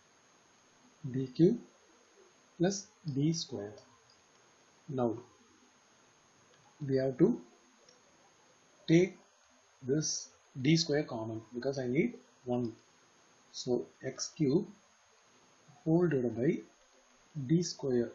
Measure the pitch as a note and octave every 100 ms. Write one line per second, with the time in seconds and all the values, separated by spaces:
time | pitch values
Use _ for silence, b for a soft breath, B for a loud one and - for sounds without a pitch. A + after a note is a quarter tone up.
0 | _ _ _ _ _ _ _ _ _ _
1 | C#3+ B2 C3 - F3+ A#3+ - _ _ _
2 | _ - - _ _ - F3 G3 - _
3 | D#3+ C3 D3+ E3 - A2 G#2 G#2+ - -
4 | _ _ _ _ _ _ _ _ - C3
5 | A#2+ G#2+ - - _ _ _ _ _ _
6 | _ _ _ _ _ - _ - C#3 C3
7 | C3+ B2+ B2 A#2+ - - _ _ - -
8 | _ _ _ _ _ _ _ _ - E3
9 | F#3 - - _ _ _ _ _ B2+ D3+
10 | D#3 - - - _ C#3 C3 E3 - D3
11 | D3+ A#2+ A2 A2 - B2 C3 C3+ B2 C#3
12 | A#3+ - - _ B2 B2 A#2 - _ _
13 | _ _ _ _ _ - C3 A#2+ - -
14 | C3 - - - C#3 E3 G3+ - _ _
15 | _ _ _ _ _ _ - - D#3+ E3+
16 | F3+ C#3 A#2+ A2 C#3 A3+ - _ _ _
17 | _ _ _ D#3 B2+ E3+ F3 - C#3 A#2+
18 | A#2